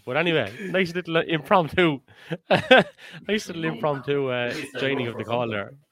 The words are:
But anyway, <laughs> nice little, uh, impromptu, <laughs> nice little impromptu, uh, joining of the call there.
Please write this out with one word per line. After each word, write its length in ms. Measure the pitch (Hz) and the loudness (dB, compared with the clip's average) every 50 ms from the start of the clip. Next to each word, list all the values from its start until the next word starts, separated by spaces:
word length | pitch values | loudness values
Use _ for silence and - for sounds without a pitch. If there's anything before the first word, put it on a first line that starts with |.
| _ | _
But 120 | 120 127 147 | -4 -2 0
anyway, 340 | 170 175 160 151 113 98 - 233 | 0 2 2 0 0 -2 -6 -10
<laughs> 80 | 208 185 | -8 -2
nice 240 | 170 190 190 165 170 | 0 0 0 0 -2
little, 220 | 180 175 170 160 | -6 -6 -2 -2
uh, 60 | 165 | -2
impromptu, 800 | - - 165 156 151 - 214 185 160 143 - 185 180 165 143 127 - _ - - - - | 0 0 -2 -2 0 2 2 2 2 2 2 2 2 2 2 0 -6 _ -20 -20 -14 -12
<laughs> 220 | 165 - _ - 202 - - - 254 240 - - - - - - - 160 143 - | -12 -8 _ 2 2 2 6 6 8 8 6 4 0 -20 -20 -20 -20 -12 -6 -4
nice 180 | 202 214 - - | -4 -4 -4 -6
little 160 | 175 165 160 | -8 -6 -4
impromptu, 640 | 160 160 - - 151 143 139 123 143 143 143 139 131 | -4 -4 -2 -2 -2 -2 -2 -2 -2 -2 -2 -2 -2
uh, 260 | 123 123 123 120 - 156 135 - - 123 | -2 -2 -2 -4 -4 -6 -8 -10 -6 -4
joining 300 | 135 135 139 131 123 117 | -2 -2 -2 -2 -2 -4
of 80 | 110 | -6
the 80 | 120 110 | -6 -6
call 240 | 107 117 120 120 117 | -4 -2 -2 -2 -2
there. 240 | 110 101 98 120 139 - _ _ | -4 -6 -6 -8 -12 -20 _ _